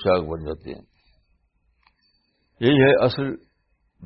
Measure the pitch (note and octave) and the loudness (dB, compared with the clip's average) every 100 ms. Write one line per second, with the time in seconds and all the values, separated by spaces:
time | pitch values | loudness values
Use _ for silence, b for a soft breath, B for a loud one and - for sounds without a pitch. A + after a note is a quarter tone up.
0 | G2 F2+ D#2 D#2+ D#2 D#2 - - - _ | 0 0 -2 -8 -10 -12 -14 -18 -20 _
1 | _ _ _ _ _ _ _ _ _ _ | _ _ _ _ _ _ _ _ _ _
2 | _ _ _ _ _ - A#2 C#3+ C3+ C#3 | _ _ _ _ _ -2 2 4 4 4
3 | B2 B2+ C#3 - _ _ _ _ _ _ | 0 -2 -8 -10 _ _ _ _ _ _